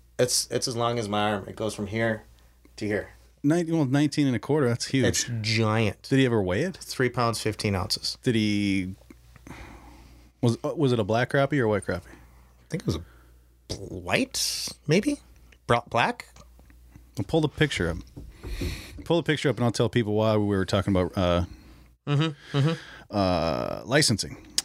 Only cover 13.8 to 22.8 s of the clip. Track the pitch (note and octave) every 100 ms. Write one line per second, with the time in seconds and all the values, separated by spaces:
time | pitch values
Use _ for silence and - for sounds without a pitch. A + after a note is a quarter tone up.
13.8 | F#2 F#2 F2 C3+ C4+ - - - - -
14.8 | - F3 D4 C#4+ - - - - - A#2
15.8 | - A#2 E3+ - - - - - - -
16.8 | - - - - - E3 D3 - D3+ -
17.8 | E2+ E2+ - - - - - - - -
18.8 | - - - E3+ D3 C#3+ D3 A2+ A#2+ -
19.8 | A#2+ B2 G#2 G#2+ A2 A2 G#2 G2 F#2 G2+
20.8 | G2 F#2 F2 G2+ F2+ F2 F2+ - - -
21.8 | - _ C#3+ C#3+ D#3+ C#3+ - C#3+ D3+ D#3+